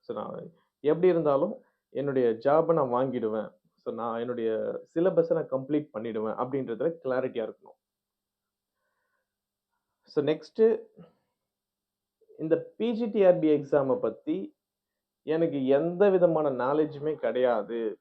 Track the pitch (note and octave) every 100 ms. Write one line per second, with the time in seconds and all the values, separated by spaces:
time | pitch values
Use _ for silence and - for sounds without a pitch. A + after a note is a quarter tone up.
0 | _ A2 - - E3+ _ _ _ C#3 D#3+
1 | F3+ E3+ D3+ C#3 F3 - _ _ _ B2
2 | C#3 C3 A#2+ A2 C#3 D3+ E3 E3 C3+ A#2+
3 | C3+ B2 A2 A2 G#2 _ _ _ - A2+
4 | A#2 A2+ A#2+ A#2+ A2+ A2 G#2+ - - E3
5 | F3 E3+ E3 E3 D3+ C3+ C3 D3+ D3 G#2+
6 | A2+ A2 A2 - B2+ C3+ B2 A2 D3 E3
7 | C3+ B2+ C3 A2+ A2 - - - _ _
8 | _ _ _ _ _ _ _ _ _ _
9 | _ _ _ _ _ _ _ _ _ _
10 | _ - C#3+ D#3+ - - A3 A3 - -
11 | - _ _ _ _ _ _ _ _ _
12 | _ _ _ - D#3 E3 - _ A3 A3
13 | A#3 A3 F#3 F3 D#3 D3 C#3+ D3 C3+ B2
14 | A2+ A2 - E3+ G3+ _ _ _ _ _
15 | _ _ - D#3+ E3 C#3+ C3 C#3 E3 F3
16 | G3+ F#3+ E3+ D#3+ D3+ B2+ B2 D3+ D3+ C#3+
17 | D3+ D3+ A#2 A#2+ B2+ A#2 G#2 A#2 A2+ F#2+